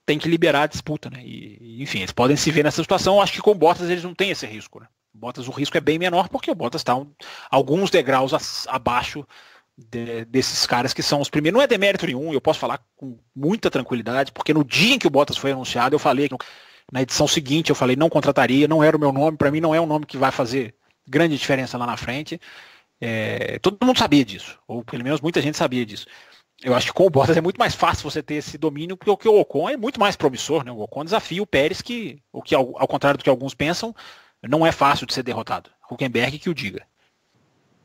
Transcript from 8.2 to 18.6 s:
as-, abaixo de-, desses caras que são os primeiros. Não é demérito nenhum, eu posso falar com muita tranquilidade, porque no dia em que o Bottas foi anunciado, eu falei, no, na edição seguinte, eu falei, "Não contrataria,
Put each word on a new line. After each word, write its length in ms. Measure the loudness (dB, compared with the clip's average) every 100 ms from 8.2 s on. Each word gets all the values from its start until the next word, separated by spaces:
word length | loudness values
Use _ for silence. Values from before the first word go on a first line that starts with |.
| 2
as-, 340 | 0 -4 -8 -6
abaixo 580 | -2 0 -2 -2 -8 -14 -20 -20 _ _ -20
de-, 480 | -12 -10 -8 -8 -2
desses 400 | 0 0 -2 0
caras 280 | 0 0
que 100 | -2
são 180 | 0 0
os 80 | 0
primeiros. 280 | 0 2 4
Não 60 |
é 40 | 4
demérito 380 | 4 2 0 -4
nenhum, 280 | -6 -4
eu 80 | 0
posso 180 | 0 0
falar 220 | -4 -6 _ _
com 220 | -16 -16 _ -4
muita 340 | -2 0 0
tranquilidade, 600 | -2 -2 -4 -2 -2 -2
porque 220 | -4 0
no 100 | 2
dia 320 | 2 2 2 4
em 40 |
que 80 | 4
o 20 |
Bottas 280 | 2 2 -2
foi 140 | -4
anunciado, 440 | -4 -4 -2 2 2
eu 40 |
falei, 280 | 2 2 0
no, 60 | -4 -12 -20 -20 -20 _
na 100 | -4
edição 260 | -2 0 0
seguinte, 420 | 0 0 0 0
eu 60 | 2
falei, 200 | 2 2
"Não 140 | 2
contrataria, 580 | 2 2 2 4 4